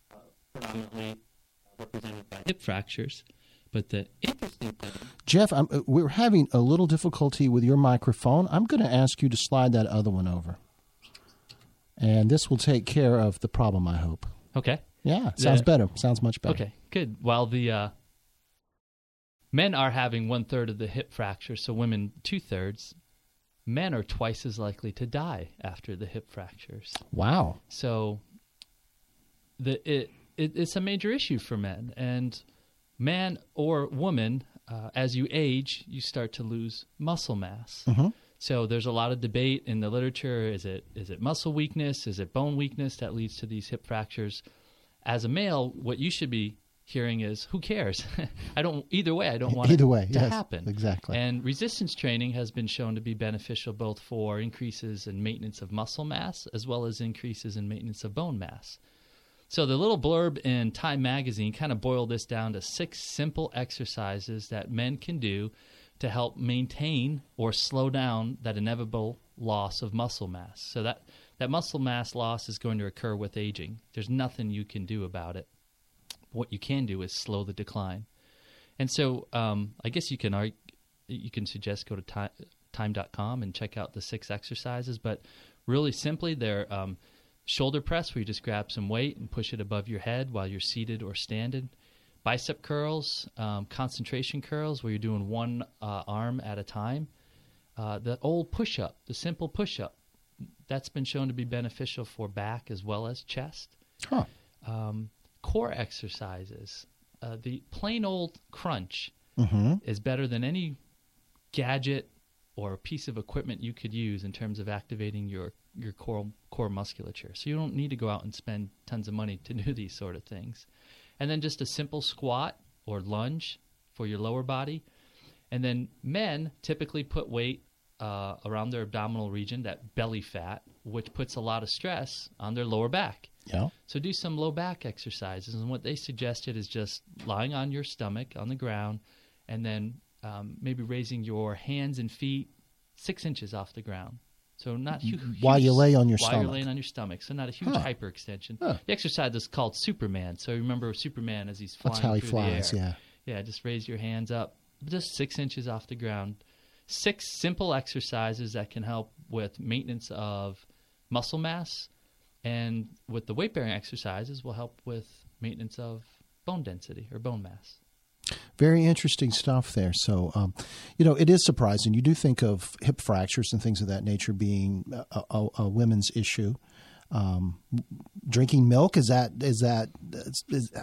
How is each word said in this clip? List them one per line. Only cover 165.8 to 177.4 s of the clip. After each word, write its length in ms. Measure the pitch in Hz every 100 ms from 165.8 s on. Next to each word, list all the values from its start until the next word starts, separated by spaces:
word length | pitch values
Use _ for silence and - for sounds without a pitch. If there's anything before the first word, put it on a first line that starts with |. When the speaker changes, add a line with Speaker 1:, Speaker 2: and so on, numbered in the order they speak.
Speaker 1:
of 240 | 117 113 - _ _ _
bone 180 | - 180
density 460 | 113 90 - 90 110
or 60 | 123
bone 240 | 120 110
mass. 360 | 92 101 - - _ _ _ _ - - - -
Speaker 2:
Very 260 | 151 165
interesting 460 | 165 160 135 - 127
stuff 420 | - 139 127 -
there. 200 | 107 92
So, 360 | - - 95 87
um, 200 | 104 95 - - - - -
you 60 |
know, 100 | 160
it 160 | 143 165
is 140 | 185
surprising. 500 | - 127 107 107 113
You 80 | 113
do 120 | 139
think 280 | 165 143 123
of 340 | 113 95 - -
hip 180 | 139 -
fractures 520 | - 95 98 - 110
and 100 | 110
things 180 | 113 95
of 80 | 98
that 160 | 98
nature 280 | 104 101 -
being 520 | 98 104 98 98 95 - 120 -
a, 120 | - -
a, 180 | 107 107 -
a 80 | 101
women's 420 | 107 117 104 101
issue. 400 | 113 101 - 104 131 _ - - - -
Um, 480 | 107 95 90